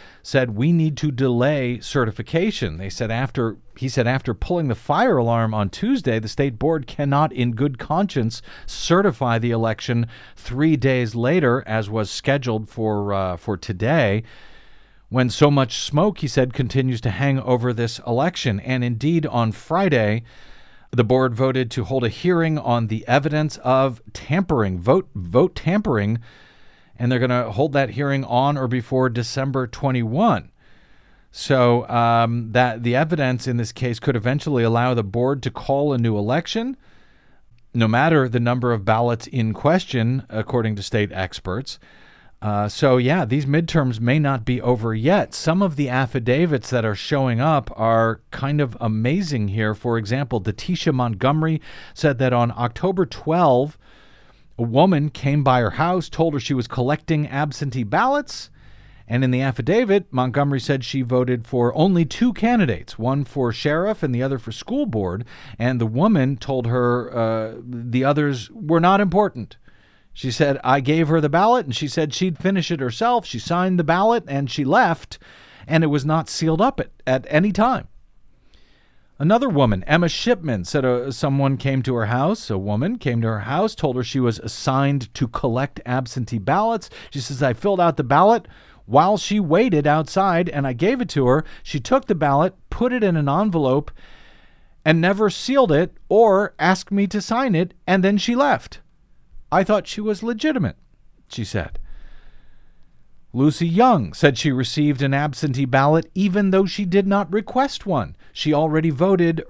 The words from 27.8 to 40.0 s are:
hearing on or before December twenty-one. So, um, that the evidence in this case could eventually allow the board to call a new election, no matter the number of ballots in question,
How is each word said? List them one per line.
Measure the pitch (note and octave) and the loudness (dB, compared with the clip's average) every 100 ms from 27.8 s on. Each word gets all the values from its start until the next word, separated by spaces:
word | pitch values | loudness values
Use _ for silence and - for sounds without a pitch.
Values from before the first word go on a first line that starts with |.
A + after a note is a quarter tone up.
| C3 | 0
hearing | B2 C#3+ C3+ | -2 -2 -2
on | B2 A#2+ C#3+ C#3+ | 0 0 2 0
or | B2 | -2
before | B2 - C3 B2+ | -2 0 0 0
December | A#2 A2+ C3+ C3+ C3 A#2+ | 0 -4 -4 -4 -4 -6
twenty-one. | - C3+ B2+ A2 C#3+ A3+ G#2 - _ - - _ - _ _ _ | -4 -2 -2 -2 2 2 2 -4 _ -20 -20 _ -20 _ _ _
So, | - - C3 A#2+ A#2+ - | -14 0 4 4 4 0
um, | A#2 A#2 A#2 A#2 A#2+ A2+ | 0 4 4 2 -2 0
that | B2 B2 A2+ | 2 2 0
the | A#2 | 0
evidence | B2+ D#3 D#3+ C3 B2 C3 | 0 0 0 0 -2 -2
in | A#2+ | -2
this | A2+ | -4
case | - B2 A2+ | -4 -6 -2
could | C#3+ | -2
eventually | A#2+ B2 C#3+ D#3 B2+ | 0 -2 -2 0 0
allow | A#2 A#2 B2 | 2 2 2
the | A#2 | 0
board | G2+ A#2 B2+ C#3 | -2 -2 0 -2
to | A#2+ | -6
call | - - C#3 D3 | -8 -2 0 0
a | B2+ | 0
new | A#2 G#2 | 0 0
election, | G#2 D#3 - A3+ B3+ B3+ - - - _ _ - _ - _ | 0 -2 -2 -6 -6 -10 -18 -20 -20 _ _ -20 _ -20 _
no | A#2+ A2 | 0 2
matter | A#2+ D#3+ D#3 B2+ | 4 4 4 4
the | A#2+ | 0
number | A#2+ B2 A#2+ | 0 0 0
of | A2 | 0
ballots | G2 A2 A#2+ A2+ - | 2 2 2 -2 -4
in | B2+ A2 | -2 -2
question, | G2 D3 F3+ - B2+ | 0 2 2 0 -2